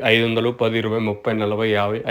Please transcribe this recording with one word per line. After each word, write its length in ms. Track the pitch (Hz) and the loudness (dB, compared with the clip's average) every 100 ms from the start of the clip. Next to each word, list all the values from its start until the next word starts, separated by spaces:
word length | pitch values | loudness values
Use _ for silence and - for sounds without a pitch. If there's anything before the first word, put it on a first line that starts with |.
| 123 | 2
ఐదు 120 | 113 117 | 2 2
వందలు, 260 | 113 117 120 | 2 0 0
పది, 160 | 113 113 | 0 0
ఇరవై, 200 | 110 110 107 | -2 -2 -2
ముప్పై, 260 | 104 120 110 | -2 -2 -2
నలభై, 260 | 104 107 113 | -2 0 0
యాభై, 300 | 104 101 110 117 | 0 0 -2 0